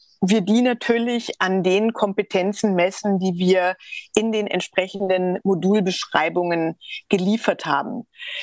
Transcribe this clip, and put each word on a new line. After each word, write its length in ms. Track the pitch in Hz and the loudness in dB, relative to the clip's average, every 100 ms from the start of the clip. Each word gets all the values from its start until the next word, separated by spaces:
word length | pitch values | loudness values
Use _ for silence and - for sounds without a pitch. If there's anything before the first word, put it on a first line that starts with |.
| _ - | _ -2
wir 200 | 185 220 | 2 2
die 180 | 180 226 | 4 4
natürlich 800 | 247 240 - 233 233 240 - - | 2 0 0 0 2 -2 -4 -2
an 220 | 185 190 | 0 2
den 320 | 180 190 220 | 2 2 2
Kompetenzen 800 | 226 202 196 196 190 185 208 214 | 0 -2 -2 -2 0 0 0 0
messen, 440 | 180 180 - 208 196 | 2 0 0 -2 0
die 200 | 190 175 | 0 2
wir 360 | 185 185 180 185 - - - | 2 4 2 -2 -10 -16 -2
in 180 | - 226 | -2 0
den 140 | 214 208 | -2 -2
entsprechenden 920 | 185 - - 190 196 190 185 185 180 | -4 -4 -4 -4 -2 0 0 0 0
Modulbeschreibungen 1300 | 190 180 185 214 185 175 - 151 160 175 175 170 160 170 - - - | 0 2 2 2 2 -2 -6 -6 -4 -4 -2 -2 -4 -6 -14 -16 -4
geliefert 560 | 196 185 226 - 170 | -2 0 -2 -2 -4
haben. 420 | 165 143 - 196 - - - - | -2 -2 -2 -10 -12 -16 -14 -12